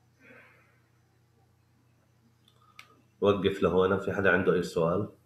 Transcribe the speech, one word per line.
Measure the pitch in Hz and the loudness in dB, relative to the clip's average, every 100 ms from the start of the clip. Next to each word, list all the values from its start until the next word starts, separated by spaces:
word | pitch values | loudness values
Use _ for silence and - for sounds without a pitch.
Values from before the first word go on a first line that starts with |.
| _ _ - - - _ _ _ _ _ _ _ _ _ _ _ _ _ _ _ _ _ _ _ _ _ _ _ - _ _ _ | _ _ -20 -20 -20 _ _ _ _ _ _ _ _ _ _ _ _ _ _ _ _ _ _ _ _ _ _ _ -20 _ _ _
وقف | 101 101 92 - | 0 2 0 0
لهون، | 92 90 92 98 | 0 2 2 0
في | 98 | -2
حدا | 92 95 | -2 2
عنده | 90 92 | 2 2
أي | 87 | 0
سؤال؟ | 87 - 82 90 104 - | -2 -2 -2 -2 -4 -10